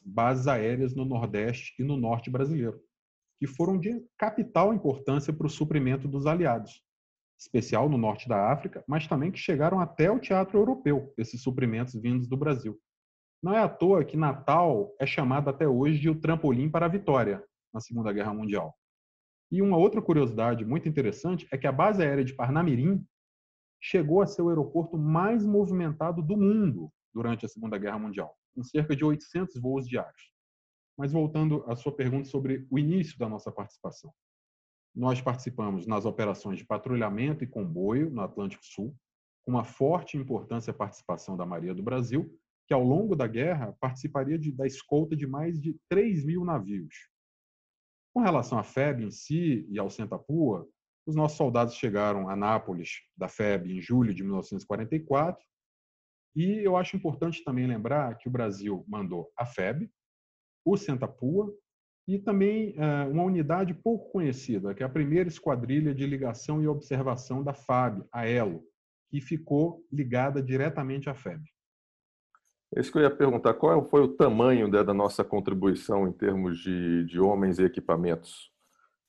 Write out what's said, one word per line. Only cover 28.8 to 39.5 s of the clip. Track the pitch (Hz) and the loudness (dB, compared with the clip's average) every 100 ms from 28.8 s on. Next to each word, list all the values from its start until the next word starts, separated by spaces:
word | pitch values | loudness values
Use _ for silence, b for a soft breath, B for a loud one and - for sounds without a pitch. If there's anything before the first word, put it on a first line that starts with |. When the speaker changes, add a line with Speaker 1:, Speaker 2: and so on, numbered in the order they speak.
| 151 139 | 0 2
Speaker 1:
de | |
oitocentos | 151 151 - 175 185 123 | 2 0 -2 -6 -6 -6
voos | 127 135 123 | -4 -4 -4
diários. | 117 - - - _ _ _ _ _ _ - | -6 -6 -12 -20 _ _ _ _ _ _ -6
Mas | 139 | -2
voltando | 160 156 156 156 151 - | 0 0 2 2 0 -2
à | 120 | -6
sua | 147 | -4
pergunta | 143 123 135 139 | -2 -2 -2 -2
sobre | 139 135 131 - | -4 -2 -4 -2
o | 131 | 0
início | 151 190 156 - | 2 2 -2 -4
da | 113 | -6
nossa | 104 104 | -6 -10
participação. | 104 101 _ 90 - 80 - _ _ _ _ _ _ _ - | -10 -12 _ -14 -14 -20 -20 _ _ _ _ _ _ _ -4
Nós | 127 127 | 0 0
participamos | 131 120 - - 104 95 107 | -2 -4 -6 -6 -4 -4 -2
nas | 104 107 | -2 -2
operações | 107 104 95 101 92 | -2 -2 -4 -6 -8
de | - | -6
patrulhamento | 107 123 123 110 104 139 151 | -6 -2 -2 -2 -2 -2 -4
e | 123 | -6
comboio | 113 90 85 98 127 160 | -6 -6 -2 0 0 0
no | - | -4
Atlântico | 92 - 98 - | -6 -6 -8 -8
Sul, | - - 117 - _ _ _ _ | -14 -10 -10 -12 _ _ _ _
com | - | -4